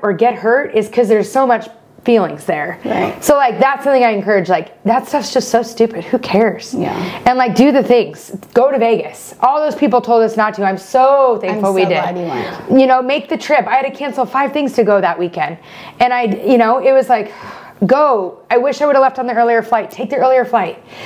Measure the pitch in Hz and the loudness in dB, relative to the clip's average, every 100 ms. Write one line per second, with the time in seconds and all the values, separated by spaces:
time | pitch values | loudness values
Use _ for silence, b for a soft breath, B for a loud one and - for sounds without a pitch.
0 | 214 180 233 226 220 254 285 220 214 - | -4 0 0 0 0 0 0 -2 -2 0
1 | 214 220 196 262 262 226 - - _ - | 2 2 0 0 0 0 -4 -20 _ -6
2 | 247 226 170 147 165 156 160 170 220 226 | 0 2 0 -6 -6 -6 -6 -8 -6 -4
3 | - - - 285 247 196 269 269 277 262 | -4 -4 0 2 2 2 0 0 0 2
4 | 240 208 196 208 175 175 165 - 202 240 | 2 0 0 0 0 -2 -4 -6 -2 -2
5 | 254 294 - 254 - 233 233 - 226 170 | -2 -6 -2 -4 0 -2 -2 -2 -2 -2
6 | - 240 - 190 226 - - - 175 B | -4 -4 0 0 0 -2 -10 -6 -6 B
7 | 180 B 233 254 247 196 277 269 208 240 | -8 B 0 2 0 4 4 4 4 2
8 | 151 - - 190 - 240 269 269 226 214 | 2 -8 -16 -16 -2 2 2 2 0 0
9 | - - - - 254 294 302 - 285 247 | -4 -14 -16 -2 0 0 -2 0 0 0
10 | 220 233 220 220 214 208 196 190 - 262 | 2 2 2 0 -2 -2 -4 -4 -2 2
11 | 262 277 262 220 180 214 196 190 180 160 | 4 4 2 0 -4 -2 0 0 0 0
12 | 156 180 170 123 - - - 262 262 254 | -2 -6 -6 -6 -8 -10 2 4 4 2
13 | 254 294 294 320 - 294 208 254 269 277 | 0 -4 -4 -6 0 0 2 -2 -2 -6
14 | 285 247 254 269 277 294 277 - 208 202 | -8 -6 -4 -2 -2 -2 -2 0 2 2
15 | 180 165 175 175 151 165 B B B B | 0 -2 -4 -4 -8 -8 B B B B
16 | 247 247 233 190 208 247 226 254 262 269 | 0 0 -2 -2 2 4 4 2 4 2
17 | 254 240 202 B B B B B 196 269 | 2 0 -2 B B B B B 2 4
18 | 302 226 180 - - 240 269 262 294 277 | 4 2 -2 -8 -2 0 0 0 2 4
19 | 262 254 247 233 233 233 226 226 196 - | 2 0 -4 0 2 2 0 -2 -4 -10
20 | 214 269 262 262 240 233 185 - B B | -6 0 2 2 2 -2 -2 -8 B B